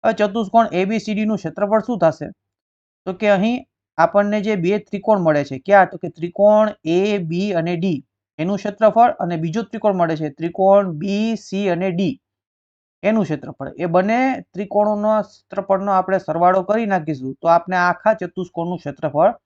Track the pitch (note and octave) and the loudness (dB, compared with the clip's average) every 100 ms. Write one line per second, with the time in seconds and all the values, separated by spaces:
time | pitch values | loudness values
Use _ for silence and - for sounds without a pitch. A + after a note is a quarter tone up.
0 | A3 A3 G#3 G#3+ G3 A3+ A3+ F3 F#3+ A3 | 0 0 -2 -2 2 2 2 0 -2 -2
1 | - G#3 G#3+ G#3 D#3+ - G3+ A3 G#3+ A3+ | -4 -4 -2 -2 -6 -4 0 0 0 0
2 | E3 D3+ - - _ _ _ _ _ _ | 0 0 -12 -14 _ _ _ _ _ _
3 | - F#3 G#3+ G3 G#3+ B3+ - _ _ - | -10 -2 2 2 2 -2 -8 _ _ 0
4 | E3 G3+ G3+ G#3 G3+ G#3 E3+ G#3 - G3+ | 2 4 2 -2 -2 -2 0 -2 -4 -6
5 | G3+ G#3 E3 D3 C#3+ C3 - G3 F#3 F3 | 0 2 4 0 -2 -8 4 6 6 0
6 | E3 - F3 E3+ G3+ G#3+ G#3+ - D#3 F3 | -12 -8 -8 2 4 6 2 -2 0 2
7 | G3+ G3+ E3 F3 G3+ F3+ D#3+ F3 F#3 C#3+ | 2 -2 -2 -4 -2 -2 -2 -2 -2 -4
8 | - _ _ - E3+ G3+ G#3 G3+ A3 A3+ | -6 _ _ -8 -4 -4 -6 0 2 4
9 | A#3+ - F3 E3 E3 F#3 - A3 G#3+ F#3+ | 2 2 -4 -4 -4 -4 -6 -2 -2 0
10 | E3 D#3 D#3 - E3 F3 F#3+ G3+ F#3+ D3+ | 0 -2 -6 -6 -8 0 4 4 4 -6
11 | F3 G3+ A3 A3 - F#3+ G3+ E3+ F#3+ E3+ | -4 -2 -2 -4 -6 -4 -2 -2 -2 -2
12 | F#3 - _ _ _ _ _ _ _ _ | -2 -4 _ _ _ _ _ _ _ _
13 | G3 A3 D#3+ D3+ C3 - C#3 - F3 D#3+ | -2 0 -2 -4 -8 -12 -12 -6 0 0
14 | G3+ A#3 C4 B3+ - F3+ G3 G3+ G#3 G#3 | 2 0 0 -4 -10 -10 -4 0 0 0
15 | G#3+ G#3+ G#3 _ _ F#3+ F#3+ F#3+ G3+ F#3 | 0 0 -2 _ _ -8 -2 -2 0 0
16 | F#3 F#3+ F#3+ E3 F3+ F#3+ F#3 G#3+ A3 F#3 | 0 -2 -2 2 2 2 0 -2 0 -2
17 | D3+ C#3 C3 C3 E3+ E3+ E3+ F3+ F3+ F3 | -2 -6 -8 -4 2 2 2 0 0 0
18 | G#3+ A3 F3+ F#3 F3 - E3+ F3+ C#3+ C3+ | 0 0 -4 -8 -10 -8 -6 -6 -10 -6
19 | D#3 C#3+ F#3+ A3+ | -4 2 2 0